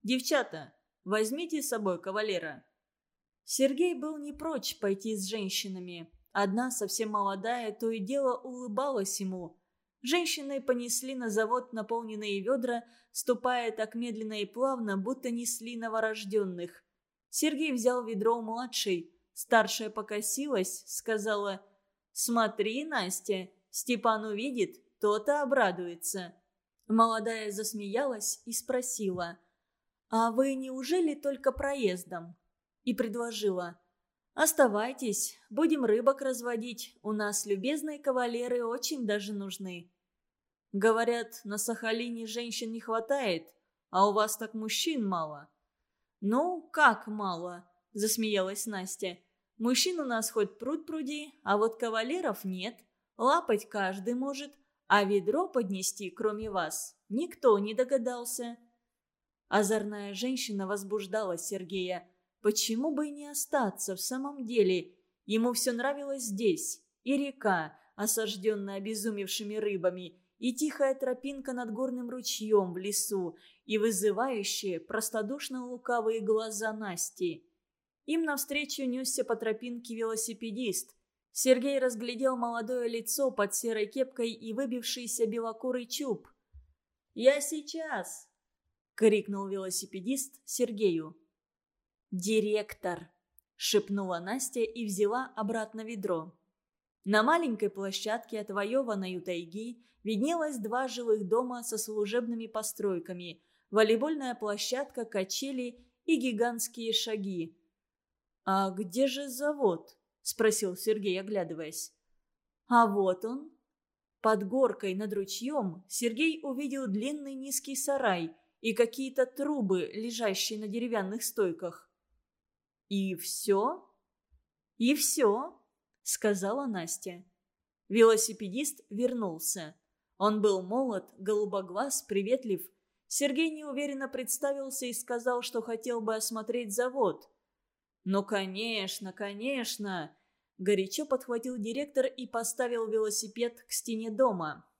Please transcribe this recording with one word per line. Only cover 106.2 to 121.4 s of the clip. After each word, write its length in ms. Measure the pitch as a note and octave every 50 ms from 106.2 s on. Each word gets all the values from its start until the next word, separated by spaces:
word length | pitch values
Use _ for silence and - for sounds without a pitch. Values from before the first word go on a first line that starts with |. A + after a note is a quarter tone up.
| A#3+ C4 A3+ G#3 A#3 A#3+ A#3 A#3 - - - A#3+ A3+ A3+
шаги. 640 | A3 A3 - A#3 A3 G#3+ F#3+ G3 F#3 F3 E3 E3 - _ _ _ _ _ _ _ _ _ _ _ _ _ _ _ _ _ _
"А 260 | - F#3+ F#3+ F#3+ F#3+
где 360 | F#3 F#3+ G#3+ F3 E3+ A#3+ C4+
же 220 | C4+ B3+ C#4 C#4+ C4+
завод?" — 680 | A#3+ B3+ C#4+ D4 D4+ C#4+ C4+ G3 E3+ E3 - - - _ _ _ _ _
спросил 540 | _ - - - A3+ A3 G#3+ - G#3+ F#3 F3+
Сергей, 440 | - - A3 G#3+ G#3+ G3 G3+ F3+ F#3+
оглядываясь. 720 | G3 G3+ G#3+ G3 E3+ D#3+ E3 D#3 D#3+ D3+ D#3+ - - - _ _ _ _ _ _ _ _ _ _ _ _ _ _ _
"А 200 | _ A#3+ A#3+ A#3
вот 380 | G#3+ G3 G3+ G3 F#3 F#3 F#3 -
он". 280 | A3 B3 C#4 D4+ - _ _ _ _ _ _ _ _ _ _ _ _ _ _
Под 260 | - A3 A3 G3 G#3
горкой 480 | F#3+ A3 C4 C4 A3+ F#3+ - - G3 F#3
над 180 | F#3+ G#3+ G3+
ручьём 720 | G#3 G#3 G3 G3 - - A#3 C4 D4+ C#4+ G#3+ F#3 D#3+ F#3 - _
Сергей 520 | - - A#3+ A#3 A3+ A#3 D#4+ D#4+ D#4+ D#4+
увидел 440 | - C#4+ C4 B3 D4 C4 C4+ C4+ C4 G#3+
длинный 460 | F#3+ G#3 G#3+ C#4 D4+ D4+ C#4 C#4 C4+
низкий 420 | C4 C4+ C#4+ B3+ - - C#4 C4+
сарай 580 | - - C#4+ C#4 C4+ B3+ A3 F#3 F3 E3 D#3+ - _ _ _ _ _
и 140 | - A3+ A3
какие-то 520 | - A#3 A3+ - - C4+ C4 - C4+ B3+
трубы, 640 | B3+ - - C#4 D4 D4+ C#4 A3 F#3 F#3+ F3+ E3 - -
лежащие 640 | G#3 A3 A#3+ A3+ A3+ A#3 G#3 F#3+ G3 - - A3 G#3+
на 80 | G#3+
деревянных 560 | G#3 G3 A#3 A#3+ A#3+ A#3 G#3+ F#3+ F#3+ G3+ A#3+
стойках. 680 | - - - -